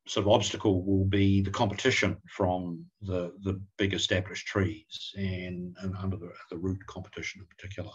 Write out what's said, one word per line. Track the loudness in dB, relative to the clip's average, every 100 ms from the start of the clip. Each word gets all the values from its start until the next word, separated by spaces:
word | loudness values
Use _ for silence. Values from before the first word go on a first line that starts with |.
| -4
sort | 0 6
of |
obstacle | 6 6 0 2 2
will | 4 4 4
be | 6 6 6
the | 4
competition | 2 0 2 2 4 2 -2 -8
from | -2 0 0 -4 -8 -12 _
the, | -4 -4 -4 -4
the | -4 -4 -8 -2
big | 0
established | 0 2 0 0 -8 -2
trees | 0 2 0 -12 -14 -12 -6
and, | -4 -4 -6 -8 -10 -8
and | -6 -4
under | -4 -6
the, | -8 -16 -12
the | -6
root | -4 -4 -6
competition | -14 -12 -10 -10 -10
in | -18
particular. | -16 -14 -10 -12